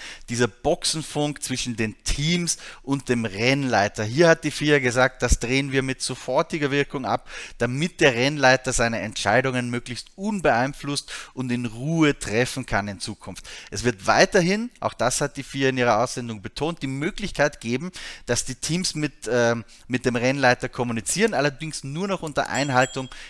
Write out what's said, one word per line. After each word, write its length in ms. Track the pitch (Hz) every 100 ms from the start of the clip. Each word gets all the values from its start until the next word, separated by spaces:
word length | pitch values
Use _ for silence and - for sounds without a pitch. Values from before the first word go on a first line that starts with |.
| - - -
Dieser 160 | 117 120
Boxenfunk 960 | - 143 165 - 156 - 151 147 139
zwischen 340 | - 127 123 113
den 260 | 110 -
Teams 540 | - - 151 175 170 - - -
und 280 | - 139 -
dem 160 | 120 113
Rennleiter. 800 | 98 120 139 135 107 104 -
Hier 240 | 110 131 170
hat 160 | 165
die 60 | 151
fia 280 | - 147 147
gesagt, 420 | 127 123 127 -
das 180 | 120 -
drehen 320 | 117 135 139
wir 120 | 135
mit 180 | 131 131
sofortiger 680 | - 127 - 135 170 165 143
Wirkung 340 | 139 131 143
ab, 240 | 120 - - - - -
damit 420 | 117 131 180 -
der 140 | 156
Rennleiter 580 | 120 135 151 131 131 -
seine 280 | 123 117 113
Entscheidungen 680 | 104 98 101 117 135 127 123
möglichst 400 | 120 - 120 - -
unbeeinflusst 960 | 202 208 156 117 135 - 143 143 - - -
und 180 | - 127
in 140 | 123 120
Ruhe 520 | 110 143 165 151 139
treffen 460 | - 107 127 -
kann 240 | 120 110 101
in 120 | 95
Zukunft. 460 | - 104 - 90 - - -
Es 140 | 104
wird 220 | 117 107 110
weiterhin, 640 | 107 190 196 170 208 247 -
auch 140 | 143
das 260 | - 117 -
hat 160 | 143 -
die 60 |
fia 260 | - 139 135
in 80 | 131
ihrer 260 | 120 107
Aussendung 380 | 123 - 117 110
betont, 420 | 101 - 151 175
die 40 | 135
Möglichkeit 720 | 135 165 - 202 - 143 -
geben, 320 | 113 127 180 - - -
dass 220 | - 120 -
die 80 |
Teams 400 | 127 - 170 180
mit, 340 | 156 147 - -
ähm, 360 | 120 117 117 - - -
mit 180 | 123 135
dem 100 | 120
Rennleiter 540 | 123 139 127 123 127
kommunizieren, 640 | - 120 113 - 175 220
allerdings 500 | 135 143 131 160 -
nur 240 | 135 151 196
noch 140 | 185
unter 260 | 160 139 -
Einhaltung 640 | 117 143 127 131 135 131 -